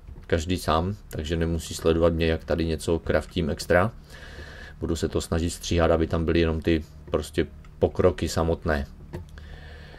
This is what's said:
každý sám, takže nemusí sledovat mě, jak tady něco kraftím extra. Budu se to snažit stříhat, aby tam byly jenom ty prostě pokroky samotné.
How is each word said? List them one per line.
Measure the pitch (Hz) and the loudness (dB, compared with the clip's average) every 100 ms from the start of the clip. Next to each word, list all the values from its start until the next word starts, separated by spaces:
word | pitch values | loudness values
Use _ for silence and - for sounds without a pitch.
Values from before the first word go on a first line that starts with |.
| - - - | -18 -18 -2
každý | 85 80 90 | 0 2 -2
sám, | - 80 87 107 - | 2 2 2 -4 -8
takže | - 78 85 | -8 -2 0
nemusí | 82 82 - | 0 0 -4
sledovat | - 82 82 85 | -2 2 4 4
mě, | 82 82 | 4 2
jak | 80 | 2
tady | - 78 | 0 0
něco | 82 80 - 82 | 2 0 0 0
kraftím | - 80 - - 78 | 2 0 0 -2 -2
extra. | 85 - 85 104 - - - - - - - - - | -2 4 4 4 -2 -16 -18 -16 -16 -16 -16 -16 -8
Budu | 80 82 | -4 0
se | 80 | 0
to | 82 | -2
snažit | - 85 82 | 0 0 0
stříhat, | - - 85 82 | -4 -2 2 4
aby | 80 80 | 4 2
tam | 85 | 0
byly | 82 82 | 2 4
jenom | 82 80 | 4 2
ty | 78 82 76 - - | 2 2 0 -16 -4
prostě | 80 80 - 80 - - - | -4 -2 -2 -4 -4 -18 0
pokroky | 87 - 92 90 82 | 0 4 2 4 -2
samotné. | - 82 82 87 76 71 - - - - - - - - - - | 0 0 0 0 -2 -2 -10 -14 -14 -14 -16 -16 -16 -16 -16 -18